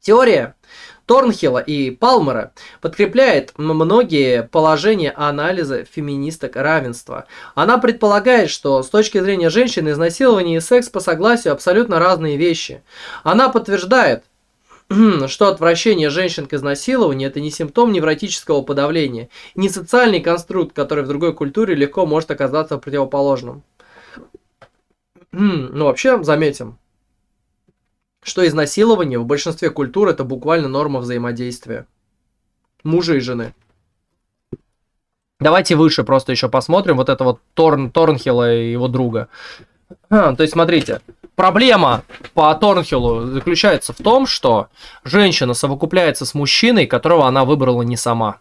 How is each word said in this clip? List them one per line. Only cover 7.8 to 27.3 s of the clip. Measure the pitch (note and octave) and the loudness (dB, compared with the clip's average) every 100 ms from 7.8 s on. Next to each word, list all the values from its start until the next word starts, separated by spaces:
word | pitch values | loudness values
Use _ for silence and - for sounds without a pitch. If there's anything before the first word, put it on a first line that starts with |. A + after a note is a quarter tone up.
| A#3+ A#3 G#3 G3+ G#3 B3 E3 | 0 0 2 2 4 2 2
что | - - C3+ | -2 -2 -2
с | C3 | 0
точки | G#3 G#3+ G3+ | 0 0 0
зрения | F#3 G3 E3+ | -2 0 0
женщины | F3 B3 G3+ D#3 | 2 0 0 -4
изнасилование | D3 E3+ E3 C4+ G#3+ F3 E3 | 0 -2 2 2 2 0 -2
и | |
секс | D#3+ B3 A#3+ | 2 0 0
по | G3 | -6
согласию | F3 D#3+ G3+ A#3+ E3+ | -4 0 2 2 0
абсолютно | C#3+ - F#3+ A#3+ E3+ | -2 0 0 2 0
разные | F3 F3+ D#3 C#3+ | 2 0 -2 -2
вещи. | E3+ D#3+ - - _ - - - | -2 -2 -8 -14 _ -20 -18 -8
Она | D3+ G3 C4 | 0 2 2
подтверждает, | A#3+ - G3 F3+ B3+ F#3 A#2 _ _ _ _ _ - _ | 0 -2 -4 0 2 2 0 _ _ _ _ _ -20 _
<clears throat> | G3 A3 F3 C3+ | 4 4 4 -2
что | - G3+ | 2 2
отвращение | F#3 E3+ E3+ A3+ F#3+ D3+ | 2 0 2 2 2 0
женщин | D3+ F#3 E3 C#3+ | -2 -4 -4 -8
к | |
изнасилованию — | C#3+ C#3 C#3 - C4 F#3+ C3+ C3+ | -6 -4 -4 -2 0 0 0 -6
это | D3 | -6
не | D3+ | -8
симптом | D3 D#3+ - A#3+ | -8 -4 0 2
невротического | F#3+ D#3 D3+ G3 - - D3 | 2 0 -2 -4 -8 -2 -2
подавления, | C#3 C#3 C#3+ E3 D3 A#2 A#2+ - - | -2 -2 -2 -2 -4 -6 -14 -20 -16
не | - G3 | -4 -4
социальный | F#3+ E3 A#3+ A#3+ F3+ | -4 -2 2 4 2
конструкт, | D#3+ E3+ - F#3 E3 | 0 -4 -4 -6 -4
который | - C#3+ D3 | -4 -4 -4
в | C3+ | -4
другой | C#3+ E3 | -2 -4
культуре | D#3+ C#3+ E3+ G#3+ | -4 -6 -2 -2
легко | D#3 C#3 - F3 | 0 -2 -2 0
может | D3+ D#3+ | -2 -4
оказаться | C#3+ C3+ C#3+ D#3 C#3+ | -4 -2 -2 -4 -8
противоположным. | - C#3 C3+ C#3 C#3+ C3 A#2+ C#3 _ | -6 -6 -4 -2 -2 -2 -6 -16 _
<clears throat> | _ _ _ - - - - _ _ - _ _ _ _ _ _ | _ _ _ -20 -20 -20 -20 _ _ -20 _ _ _ _ _ _
Ну, | F3 G3+ E3+ B2+ C#3 | -2 0 0 -6 -2
вообще, | D3 - C4 B3 | -2 0 2 0
заметим, | D3+ D3+ D3+ C#3 B2 - _ _ _ _ _ | 0 0 0 -4 -14 -18 _ _ _ _ _